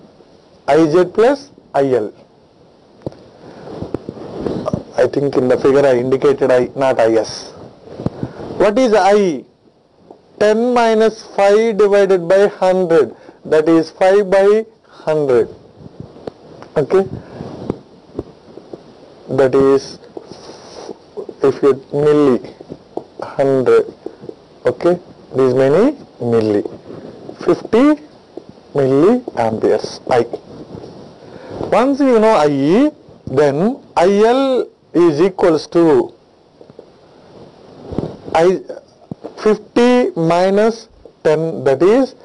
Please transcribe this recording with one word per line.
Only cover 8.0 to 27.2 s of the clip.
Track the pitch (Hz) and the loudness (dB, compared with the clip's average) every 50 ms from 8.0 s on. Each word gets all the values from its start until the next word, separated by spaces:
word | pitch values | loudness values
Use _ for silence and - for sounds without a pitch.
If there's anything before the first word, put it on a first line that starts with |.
| - - - - - - - - - - - | -8 -8 -8 -8 -10 -12 -12 -14 -16 -10 -4
What | - 165 208 208 240 | -2 0 0 2 0
is | 262 247 208 | 2 2 2
I? | 214 180 190 208 208 202 185 151 123 - - _ _ _ _ _ _ _ _ _ _ _ - - _ _ _ _ - | 2 4 4 2 2 2 0 -2 -6 -10 -16 _ _ _ _ _ _ _ _ _ _ _ -20 -20 _ _ _ _ -2
Ten | 208 214 214 220 233 247 247 | 0 0 2 0 0 0 0
minus | 240 233 226 220 214 220 220 220 - - - - | 0 2 2 2 2 2 0 0 -4 -10 -8 -2
five | - 196 202 202 220 226 233 220 190 | 0 2 4 4 4 2 0 0 2
divided | 214 202 196 202 202 185 196 185 170 165 | 2 2 4 2 2 2 2 0 0 2
by | 185 196 202 202 | 2 2 2 2
hundred, | 202 - 190 185 185 185 185 170 165 165 151 151 - - - - - _ - | 0 0 0 0 0 0 0 2 2 2 2 0 -4 -12 -20 -20 -20 _ -6
that | - 147 156 151 160 | -2 0 0 2 2
is | 165 165 160 - | 2 2 0 -2
five | - - 196 190 196 208 208 185 | -4 0 2 2 2 2 0 0
by | 180 196 196 202 208 220 220 - _ _ _ | 0 2 4 4 2 2 0 -4 _ _ _
hundred. | _ - - - 165 156 156 147 139 127 120 107 - - - - - _ - - - - - - - - - - - - _ - - - - - - - - | _ -20 -10 -6 -4 -2 -2 0 2 2 2 0 0 -6 -14 -20 -20 _ -20 -20 -20 -20 -20 -20 -20 -20 -20 -18 -18 -20 _ -20 -20 -20 -20 -20 -8 -6 -6
Okay. | 147 - - 381 392 381 - - - - - - - - - - - - - - - _ _ _ _ _ - - - - - _ _ - - - - - - - - - - - - - - - - - | -2 0 0 -2 -2 -2 -6 -14 -16 -16 -18 -16 -16 -16 -16 -14 -12 -12 -12 -12 -16 _ _ _ _ _ -14 -14 -14 -14 -18 _ _ -20 -20 -20 -20 -20 -20 -20 -20 -20 -20 -20 -20 -20 -20 -20 -12 -6
That | 135 131 139 127 123 | -2 0 0 2 2
is, | 139 135 135 139 135 - - - - - - - - - - - - - - - - - - - - - - - - _ _ _ - - - - - - | 2 2 4 2 2 0 -6 -14 -20 -20 -20 -20 -20 -20 -20 -20 -20 -20 -20 -20 -20 -20 -20 -20 -20 -18 -18 -18 -20 _ _ _ -16 -16 -16 -8 -4 -2
if | 139 131 - | -2 -2 0
you | - 143 131 131 - - | 2 0 0 0 -4 -8
milli, | - 143 147 151 147 147 147 139 123 - - - - - - - - - - _ - - - - _ - | -6 -2 2 2 4 4 4 2 2 0 -2 -8 -18 -20 -20 -20 -20 -20 -20 _ -16 -16 -16 -14 _ -16
hundred, | - - - - 143 139 135 131 127 117 113 113 - - - - - - - - - - - - _ _ _ _ - | -16 -8 -4 -2 0 0 0 0 2 4 4 4 2 0 -6 -18 -18 -20 -20 -18 -18 -20 -20 -20 _ _ _ _ -4
okay, | 127 123 - - 175 180 175 - - - - - - - | -4 -4 -2 -2 -2 -2 -2 -4 -12 -20 -20 -20 -8 -2
this | 127 135 131 123 | 0 0 0 2
many | 131 135 135 143 175 220 277 302 277 - - - - | 2 2 2 2 2 2 0 -2 -4 -10 -20 -16 -10
milli, | 123 120 117 113 110 110 104 101 - - - - - - - - - - - - | -6 -2 -2 0 0 0 0 -2 -4 -6 -10 -16 -20 -20 -20 -18 -18 -20 -20 -20